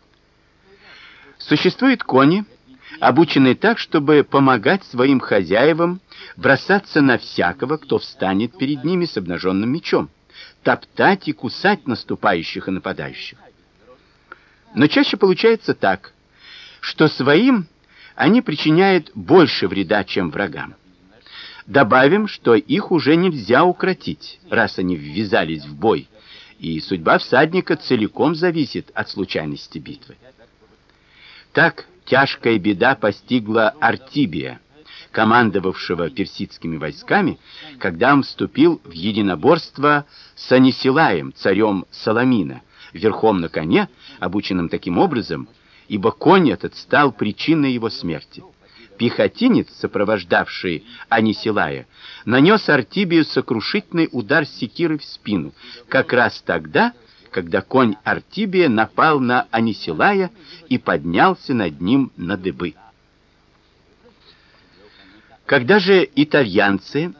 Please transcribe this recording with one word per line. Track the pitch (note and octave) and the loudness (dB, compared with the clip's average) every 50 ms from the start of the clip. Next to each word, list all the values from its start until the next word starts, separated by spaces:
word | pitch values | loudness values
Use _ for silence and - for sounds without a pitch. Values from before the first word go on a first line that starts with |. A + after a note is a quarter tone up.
| _ _ _ _ _ _ _ _ _ _ _ _ _ F#3+ G3 _ _ - - - - - - - - C#3+ _ | _ _ _ _ _ _ _ _ _ _ _ _ _ _ -20 _ _ -20 -20 -20 -20 -20 -20 -20 -20 -20 _
Существуют | _ - - D3+ D3+ - F#3 - - B3 C4+ B3+ - - | _ -4 -2 -2 0 0 -2 0 2 2 2 2 0 -2
кони, | - - B2+ C3+ D3 F3 G#3 G#3 - - _ _ _ - _ - - - - | 0 4 4 6 6 4 2 -2 -8 -16 _ _ _ -20 _ -20 -20 -8 0
обученные | - B2+ B2 C#3+ E3 D3+ - C#3+ C3+ B2+ A#2+ | 0 2 4 4 2 4 4 4 4 4 4
так, | - - G#3+ A#3 - | 2 2 0 0 0
чтобы | - - - D#3+ C#3+ C#3+ D3+ D3 C3 | -4 -2 -2 0 2 4 4 4 4
помогать | - - C#3 C#3 C3+ B2+ A2+ F#2 - F3+ G3 - | 4 2 4 4 4 2 2 2 0 0 0 -4
своим | - - A#2+ B2+ C#3 C#3 B2 | -8 -2 0 2 2 2 0
хозяевам | - - A#2+ G2+ F#2 D#2+ F#2+ A2 C3 D#3 E3 D#3 E3+ F3 F3+ F#3+ _ _ - - - - - | 0 0 0 0 0 2 2 2 4 2 2 2 0 -2 -2 -6 _ _ -20 -20 -20 -20 -16
бросаться | - B2+ C3 C3+ B2+ - - F#3+ G3+ - - - D#3+ | -2 2 2 2 2 2 0 0 0 0 0 2 4
на | C#3+ C3+ A#2+ | 4 4 4
всякого, | G#2+ - - - - F2+ F2 F2 - - B2+ D#3+ | 2 -2 -6 -4 -2 -2 -2 -2 -4 -6 -6 -6
кто | D3+ - C3 A#2 G#2+ | -8 -4 -2 -2 -2
встанет | - - - - G2 F#2 F#2+ G2 A2+ B2 - | -2 -6 -10 -6 -4 -2 -2 -2 -2 -4 -6
перед | - C3+ C3+ D3+ C#3 B2+ | -6 -6 -6 -4 -4 -4
ними | D#3+ F#3 F3+ F3 | -4 -2 -2 -4
с | - - | -4 -6
обнаженным | A2 F#2 F2 F2 E2 F2 F#2 F#2 F#2+ G#2+ A#2+ | -8 -8 -6 -8 -4 -2 -2 -2 0 -2 -2
мечом, | C3+ F3 - - - D3 E2+ - _ _ _ _ _ - - - _ _ _ | -4 -4 -4 -2 -2 -2 -2 -4 _ _ _ _ _ -20 -20 -20 _ _ _
топтать | D3 A#2+ - - _ _ - A#2+ D#3+ G3 F#3+ - | 0 0 0 -4 _ _ 0 2 2 2 0 -2
и | D#3 C#3+ | -8 -8
кусать | - - A2+ - - - F#3+ G#3 G3 - | -8 -8 -10 -10 -2 -2 -2 -2 -2 -4
наступающих | B2 A#2 - - - G#2+ - - G#2+ F#2 E2+ D#2 - - F#2+ - | -6 -6 -6 -6 -8 -8 -2 0 0 0 0 -4 -8 -10 -10 -8
и | - | -6
нападающих. | F#2+ F2+ - F#2+ F2+ - D#2 C#2 C2 - - - - _ _ - _ _ _ _ _ _ _ _ - _ _ _ _ _ _ _ - _ _ _ _ _ _ _ - | -8 -6 -6 -8 -8 -8 -10 -12 -12 -14 -16 -18 -18 _ _ -20 _ _ _ _ _ _ _ _ -20 _ _ _ _ _ _ _ -20 _ _ _ _ _ _ _ 0
Но | G#2+ C#3 | 0 2
чаще | D3+ - - D4 - - | 2 4 2 0 0 0
получается | G#3 - F#3+ F#3 - - A3+ A3+ G#3+ - - B2+ | 0 2 2 2 2 2 0 0 0 -2 -6 -4
так, | - - G2 F#2 F#2 - - _ _ _ _ _ _ - - - - - - - _ | -2 0 -2 -2 -2 -6 -20 _ _ _ _ _ _ -20 -20 -20 -20 -20 -20 -20 _
что | - - - - D#3 | -12 -12 0 2 2
своим | D3 - - C3 C3+ C#3+ D#3+ A#3+ C4+ C4 G#3 E3+ - _ _ _ _ _ _ - - _ | 2 2 0 2 4 4 4 4 4 2 2 0 -6 _ _ _ _ _ _ -20 -20 _
они | - A#2+ D3+ G#3 B3 | 0 2 4 4 2
причиняют | A#3+ - D#3 - - D#3 D#3 E3+ F#3+ G3 F#3+ F3 D3+ - _ | 2 -2 -6 -2 0 2 4 4 4 4 4 2 0 -4 _
больше | A2 F2 E2+ D3 F#3 G3 G#3+ - - - | -14 0 6 6 6 6 6 2 -2 -4
вреда, | F2+ F2 G2 F#2+ - G#2+ G2+ F#2 | -2 -2 -2 0 0 0 -2 -2
чем | - - G#2 F#2 D#2+ | -2 -4 -4 -4 -4
врагам. | D2 - G2+ E2+ D2 D2 C2+ - - _ _ _ _ _ _ _ _ _ _ - - - - - - - - | -4 -6 -6 -6 -8 -12 -14 -14 -16 _ _ _ _ _ _ _ _ _ _ -20 -20 -20 -20 -20 -20 -20 -18
Добавим, | - G2 C3+ C#3 G2+ B2+ B2+ C3 C#3+ F3 G#3+ G#3+ | 0 2 2 4 4 4 4 4 4 2 2 -2
что | G3 - - _ B2 A#2 | -4 -8 -4 _ 4 4
их | G#2 - - C#3 G3+ G#3 - | 4 2 0 -4 -4 -2 -2
уже | F#3 D#3+ A#2+ C3 D#3 | -2 0 2 2 2
нельзя | E3+ F3+ F#3+ D#3+ C#3 G2 G2 A#2 C#3 E3+ | 2 2 0 -2 -4 -2 0 2 4 4
укротить, | F3+ F3 - - F#3+ F#3 - - - E2 - - - - _ _ - | 2 0 0 -4 -4 -4 -6 -8 -10 -10 -10 -14 -20 -20 _ _ -4
раз | G#2 A2+ A2 G2 - | -2 -2 -2 -2 -2
они | - F#2+ F2+ F2+ | -6 -4 -4 -4
ввязались | D#2 C#2+ D2 D2+ G2 A2 F#2+ A2 G#2+ F2+ D#2+ E2 D#2 C#2+ | -6 -8 -10 -6 -6 -4 -2 -2 -2 -2 -4 -6 -10 -10
в | D2 D2 | -16 -12
бой, | C#2+ E2+ A2+ - D2 - _ _ - _ - - - - - _ _ | -2 0 0 0 0 -4 _ _ -20 _ -20 -20 -20 -20 -20 _ _
и | - E2 D#2+ D#2 | -10 -8 -8 -8
судьба | - - F#2+ F2 D#2+ G#2+ D3+ | -6 -6 -8 -4 0 0 0
всадника | F3 - - B2 B2+ D3+ D#3+ F3 F#3 - - E3+ | 0 0 0 2 2 2 2 0 -4 -2 -2 -4
целиком | - - - C3 A#2 G#2 - - - A#2 D3 F3 | -6 -2 -2 -2 0 0 -4 -2 -2 -2 -2 0
зависит | D3+ F3 F3+ D#3+ E3 C#3 - - F#2 D#2+ - _ | -2 -2 -2 -2 -2 -4 -4 -6 -10 -12 -8 _
от | - G#2+ - | -10 -10 -8
случайности | - G#2+ F#2+ F2 - E2+ D#2 D2+ D2 C#2+ - - - E2 | -8 -8 -8 -6 -6 -6 -6 -6 -10 -12 -14 -16 -16 -16
битвы. | - - D2 - - - - _ _ B2+ _ _ A2+ _ _ _ _ _ _ _ _ _ _ _ _ _ _ _ - - - - - _ _ | -14 -14 -20 -20 -20 -20 -20 _ _ -20 _ _ -20 _ _ _ _ _ _ _ _ _ _ _ _ _ _ _ -20 -20 -20 -20 -20 _ _
Так | C#3 D#3+ E3 - - - _ _ _ _ | 2 2 2 0 -4 -18 _ _ _ _
тяжкая | - B2 B2+ C#3 C3+ - - - A#2+ A2+ G#2+ | 0 2 2 2 0 -2 -4 -2 0 0 0
беда | E2+ G#2 G2+ F2 A2+ B2 C3+ | 0 -2 0 2 2 0 0
постигла | - - G#2 G2 - _ - B2 B2+ G#2+ G#2 A2 A2+ A2 G#2+ - - | 0 -2 -4 -4 -4 _ -4 -4 -2 -2 0 0 0 0 0 0 0
Артибия, | - A#2 G2+ - - - - C#3+ C#3+ F#2+ D#2 E2 C2 C2 B1 - _ _ _ _ _ - - - - _ | -2 -2 -2 -2 -10 -8 -2 -2 -2 -2 -4 -8 -10 -10 -14 -18 _ _ _ _ _ -20 -20 -20 -20 _
командовавшего | - A2+ A2 G#2+ A2+ B2 A#2+ G#2+ F2 G2+ F2 F#2+ F2 - - - F#2 E2 E2+ D#2+ | -2 0 2 4 4 4 4 4 0 -2 -2 -4 -6 -6 -6 -6 -4 -4 -4 -6
персидскими | - - F#2+ - - - G2+ - - - - E2+ D#2+ | -4 -6 -8 -8 -8 -12 -12 -12 -12 -12 -10 -8 -8
войсками, | D2+ D2+ D2+ D2 - - - D#3+ G3+ G3 C3+ E2 - _ - - - - - - - | -8 -8 -10 -12 -14 -6 -2 -2 0 0 -2 -4 -8 _ -20 -20 -20 -20 -20 -16 -8
когда | - F#2+ E2+ E2 A#2 C3 C#3+ | -8 -8 -4 0 2 2 2
он | C#3 B2 | 2 0
вступил | - - - - F#2 - - D3 F3 D#3+ - _ | -2 -6 -8 -8 -6 0 2 2 2 2 -2 _
в | - | -18
единоборство | D#2+ E2 E2+ G#2+ G#2 G#2+ G#2 G2 F2 D#2 F2+ C3 F3 D#3+ - - _ - C#3 D3 D3 C#3+ C#3+ - _ - - _ _ | -14 -8 -6 -4 -2 -2 -2 -2 -2 0 2 2 2 2 -2 -12 _ -2 0 0 0 0 -2 -6 _ -20 -20 _ _
с | - - - | -20 -2 2
Анисилаем, | C3 C3 C3 C3 A#2+ - - C3+ C3+ D#3 D#3+ C3 G2+ D#2+ C#2 C2+ - | 4 6 6 4 2 2 -2 0 2 2 2 2 0 -2 -4 -8 -14
царем | - - G#2+ F#2+ G2 A2 G#2+ G2+ F#2 E2+ _ | -4 -2 0 2 2 2 0 0 -2 -6 _
Саламина, | - - - A#2 G#2+ A#2 B2+ C3 B2+ G#2+ E2+ C#2 C2 B1 _ _ _ _ - - - | -18 -8 -4 -2 0 0 2 2 2 0 0 -4 -8 -14 _ _ _ _ -20 -20 -12
верхом | F#2 G2 A2 F#2+ - - A2 G#2 F#2 | -2 -2 -2 0 2 0 2 2 0
на | E2 D#2+ | -2 -4
коне, | - E2+ D#2 E2 A#2 G3 G#3 - _ _ - - - - | -6 -6 -4 0 0 0 0 -2 _ _ -20 -20 -14 -8
обученным | F2+ F2+ F2 G#2 - - G2 F#2 F2 E2 | -8 -6 -4 -6 -6 -4 -4 -4 -4 -4
таким | - F2 - F2+ F2 | -6 -8 -6 -4 0
образом, | A#2 F#3 G3 D3 A#2 F2+ - E2 C#2 B1+ - _ _ _ _ _ _ _ | 0 0 0 0 -4 -6 -6 -8 -10 -10 -14 _ _ _ _ _ _ _
ибо | _ G#2+ G2 F#2 A2 | _ -8 -2 -2 -2
конь | - - - D3 F#3 F#3+ F3 C3 | -2 0 2 4 4 4 4 2
этот | F#2 - - G2+ - | 0 -2 -8 -12 -12
стал | - - _ - C#3 D3 C#3 | -14 -6 _ 2 2 2 2
причиной | - - A#2+ G#2 G2+ - - C#3+ E3 D#3+ C#3+ C3+ B2+ | 0 -4 -6 -6 -6 -6 -2 -2 0 0 0 -2 -2
его | A#2+ A2+ A2 | -4 -4 -6
смерти. | - - - F2 D#2+ C#2+ - _ _ - - - _ _ _ _ _ _ - _ - | -6 -6 -8 -8 -8 -8 -12 _ _ -20 -20 -20 _ _ _ _ _ _ -20 _ -8
Пехотинец, | - A#2 A#2+ - - A2 - - - A3+ C4 G#3+ C3+ - - - | -4 -4 -2 0 0 0 0 0 0 2 2 4 2 0 -2 -8
сопровождавший | - - G2 - G2 G2+ G2 A2 G2+ F2 E2+ A2 G#2 F2 - - - - F#2 E2+ D2 - - - - - _ | -10 -10 -6 -2 -2 0 0 0 -2 -2 -2 -2 -2 -2 -4 -10 -8 -6 -6 -6 -8 -10 -16 -20 -20 -8 _
Анисилая, | A2+ A2+ A2 A2 G2 - - A2 G#2 G2+ F2 D2+ C#2+ C2+ B1 _ _ - - - - - - | -2 0 2 0 -2 -2 -4 -4 -2 -2 -2 -4 -4 -10 -12 _ _ -20 -20 -20 -20 -12 -4
нанес | G#2 A#2 C3+ C#3 F#3 A3 G3+ - - | 0 2 4 6 6 4 2 2 2
Артибию | D3+ C#3 B2 - - - G#3 E3 E3+ E3 D3 | 0 0 0 -4 -4 -4 -2 0 2 0 0
сокрушительный | - - C3+ B2+ - B2+ A2+ - - - A2 - _ - E3 D#3+ - | 0 -2 -4 -4 -2 -4 -4 -4 -4 -6 -6 -6 _ -2 -2 -2 -2
удар | - B2+ A2 G2+ C#3 E3 D3+ | -2 -8 -4 0 0 0 0
секирой | - - - C3 A2 - - E3+ E3 D#3 D3 | -2 -8 -10 -12 -10 -6 -4 -4 -2 -2 -6
в | - | -8
спину, | - - - _ A#2 G2+ F2 C#2+ C#2+ - _ - - - - - _ | -16 -20 -14 _ -4 -4 -4 -4 -6 -14 _ -20 -20 -20 -20 -12 _
как | - C3+ B2+ - - | -2 -2 0 0 0
раз | B2 A#2+ G#2 - - _ | 0 0 0 -2 -6 _
тогда, | - F2 E2+ D#2 D#2 D#2 D#3+ G#3+ A#3+ A#3+ _ _ _ _ _ _ _ | -4 -4 -4 -6 -2 0 0 0 0 -2 _ _ _ _ _ _ _
когда | - F#2+ F2 E2 G#2 G2 | -10 -8 -6 -4 -4 -4
конь | F#2+ _ - C3 B2+ A2+ - - _ | -4 _ 0 2 2 2 0 -4 _
Артибия | G#2+ G2 E2 - _ - F3+ A3+ G3+ F3+ F#3 F3 D3 | -4 -4 -4 -6 _ -8 -8 -6 -2 0 2 2 2
напал | A2 G#2+ A2 G#2 - - C3+ D#3+ D#3 C#3 | 2 0 0 -2 0 0 2 2 2 0
на | C3 A#2+ B2 B2 - - | 0 0 0 -2 -2 -2
Анисилая | - A2+ A2+ A2+ G2+ - - - D#2+ D2+ C3 F#3+ G3+ G3 F#3 F3 - - - - - - - - | -2 -2 -2 -2 -2 -6 -8 -8 -4 0 0 0 2 0 -2 -4 -8 -16 -20 -20 -20 -20 -6 -4
и | B2+ | -4
поднялся | B2 - - F#2 D#2+ C#2+ E2 E2 A2+ D#3 F#3+ F3+ - - - C3+ | -2 -2 -2 -2 -2 -2 -2 0 2 2 2 2 -2 -4 -4 -2
над | A#2 G2+ E2+ D2+ C#2+ | -2 -2 -4 -4 -6
ним | F2 F#2 C3 C#3 C3+ - - | -2 0 0 0 0 -2 -6
на | - F2+ F2 G2+ | -10 -8 -6 -6
дыбы. | F#2+ F#2 F#2 C#2+ - F2+ E2 - _ - - _ _ _ _ _ _ _ _ _ _ _ _ _ _ _ _ _ _ _ _ _ _ _ B3 G#3 _ _ - _ _ _ _ _ _ _ _ _ _ G2+ - _ _ - _ _ - _ _ - _ _ | -4 -6 -8 -6 -6 -8 -10 -10 _ -20 -20 _ _ _ _ _ _ _ _ _ _ _ _ _ _ _ _ _ _ _ _ _ _ _ -20 _ _ _ -20 _ _ _ _ _ _ _ _ _ _ -20 -20 _ _ -20 _ _ -20 _ _ -20 _ _
Когда | - D3 C#3+ B2 B2 G3 G#3 | -2 -2 0 2 2 2 2
же | F3 F#3 G3+ F#3 D#3+ - _ | 4 4 4 4 2 0 _
итальянцы | C3+ D3+ D3+ - - C3 G#2 F2 G#2 G2+ G2+ G2 F#2+ - - - C#3+ E3 F3+ - - | -2 0 2 2 0 0 2 2 0 2 2 0 -2 -4 -6 -6 -6 -6 -6 -10 -14